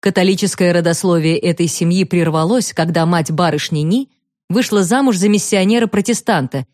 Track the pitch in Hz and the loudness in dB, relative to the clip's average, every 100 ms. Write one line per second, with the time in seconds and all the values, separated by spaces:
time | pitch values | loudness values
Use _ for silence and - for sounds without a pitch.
0 | 202 185 185 190 202 - 180 175 170 165 | -2 0 0 0 -2 0 0 2 0 -2
1 | 190 170 160 165 180 165 170 - 170 180 | 0 0 0 0 -2 -2 -2 0 0 0
2 | 180 175 160 160 160 247 - - 165 165 | 0 0 0 0 0 0 -2 -2 -2 0
3 | 165 175 156 160 175 147 - 156 156 226 | 0 0 0 0 0 0 -4 -4 0 -2
4 | 269 _ _ _ _ 190 - 208 175 247 | -2 _ _ _ _ -2 0 0 2 2
5 | 277 190 202 208 - 202 190 233 226 202 | 2 2 2 2 2 0 2 2 2 0
6 | 196 226 - 185 131 139 131 | 0 -2 0 0 -2 -6 -10